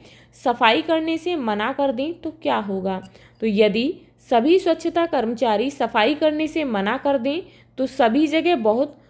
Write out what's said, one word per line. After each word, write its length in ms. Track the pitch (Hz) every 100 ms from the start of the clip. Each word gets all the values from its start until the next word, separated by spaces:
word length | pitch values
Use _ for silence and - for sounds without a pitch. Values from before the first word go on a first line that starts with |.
| - - _ -
सफाई 460 | 269 233 233 254
करने 360 | 311 320 320 320
से 180 | 359 349
मना 340 | 233 208 214
कर 180 | 269 277
दें 220 | 233 285 339
तो 160 | -
क्या 240 | - 285 226
होगा? 440 | 202 190 185 185 - - - -
तो 60 | 220
यदि 460 | 202 214 214 262 381 - _
सभी 360 | - 240 247 370
स्वच्छता 460 | 370 320 339 330 339
कर्मचारी 600 | 294 233 240 247 208 254
सफाई 440 | - 226 226 220 302
करने 320 | 311 302 311
से 160 | 320 294
मना 320 | 208 196 254
कर 200 | 285 277
दें 220 | 240 311 381 - _ -
तो 80 | 262
सभी 380 | - 240 240 302
जगह 280 | 311 311 339
बहुत 400 | 220 220 294 -